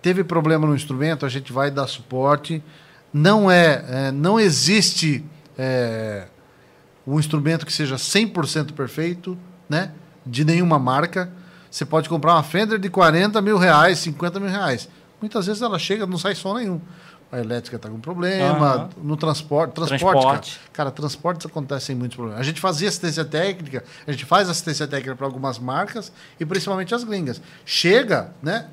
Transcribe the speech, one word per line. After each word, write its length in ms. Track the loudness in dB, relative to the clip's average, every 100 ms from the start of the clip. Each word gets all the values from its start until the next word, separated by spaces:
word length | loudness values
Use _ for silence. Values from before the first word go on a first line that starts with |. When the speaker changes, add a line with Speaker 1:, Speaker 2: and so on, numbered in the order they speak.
Speaker 1:
Teve 220 | 2 0
problema 440 | 0 0 2 4 4
no 80 | 2
instrumento, 500 | -2 -2 -2 -2 -4
a 20 |
gente 240 | -6 -6
vai 180 | -2 -2
dar 160 | -2 -4
suporte. 760 | -8 -8 -2 2 2 0 -10 -10 -20 -20 -20 _
Não 380 | 2 6 6 8
é, 340 | 8 8 4 -2
é, 240 | -4 -2
não 260 | 0 2 6
existe, 880 | 4 4 4 4 2 0 0 -2 -4 -18 -20 -6
é, 680 | -2 0 0 -4 -6 -8 -10 _ _ _ _ _ _ _ -2
um 120 | 0
instrumento 460 | 2 0 0 -2 -2
que 60 |
seja 240 | -4 -2 -4
cem 300 | 0 0 2
por 180 | 0 -2
cento 280 | -2 -4
perfeito, 640 | -6 -8 -4 -4 -4 -10 -12 -14 -20 -4
né? 220 | -4 -4 -10 -20 -18
De 200 | -8 0
nenhuma 340 | 2 4 4 4
marca. 540 | 4 2 0 -4 -6 -10 -20 -20 -16
Você 140 | -10
pode 240 | -2 0 0
comprar 260 | 0 4
uma 80 | 4
Fender 360 | 4 0 2 0
de 100 | -2
quarenta 500 | 4 6 6 2 2
mil 140 | 2 4
reais, 400 | 6 8 6 4
cinquenta 400 | -2 -4 -4 -4
mil 100 | -4
reais. 380 | -2 -2 -2 -6 -20 _ _
Muitas 260 | -6 -4 -4
vezes 160 | -2
ela 160 | -2 -4
chega, 280 | -2 -4 -2
não 100 | -2
sai 160 | -4
som 200 | -4 -4
nenhum. 260 | -4 -4 -6 -8 -20 -20 -20 _
A 80 | -8
elétrica 400 | -6 -6 -6 -12
tá 100 | -12
com 80 | -12
problema, 680 | -10 -4 -2 0 2 4 2
Speaker 2:
Aham. 140 | 2 -2 -10
Speaker 1:
no 140 | -6 -2
transporte, 560 | -2 -4 -2 0 0
transporte, 280 | -4 -4 0
Speaker 2:
Transporte. 520 | 4 6 6 2 -4 -16
Speaker 1:
cara. 100 | -16
Cara, 180 | -6 -6
transportes 540 | -4 -8 -4 -6 -6 -8
acontecem 480 | -10 -6 -8 -6
muitos 220 | -6 -6 -8
problemas. 240 | -10 -6
A 40 |
gente 140 | -6 -2
fazia 280 | -2 -2 -2
assistência 340 | -2 -4 -4
técnica, 600 | -4 -2 -2 -4 -10 -12 -12 -16 -10
a 60 |
gente 120 | -10
faz 240 | 0 2 2
assistência 380 | -2 -4 -6 -4
técnica 280 | -6 -6 -8
pra 100 | -8
algumas 320 | -6 -6 -6
marcas 520 | -4 -4 -4 -6 -12 -18 -20 _
e 60 | -6
principalmente 480 | -4 -2 -4 -2
as 100 | -4
gringas. 360 | -4 -4 -4 -8 -12 -20 -6
Chega, 680 | 0 4 4 4 0 -2 -8
né? 260 | -4 -4 -6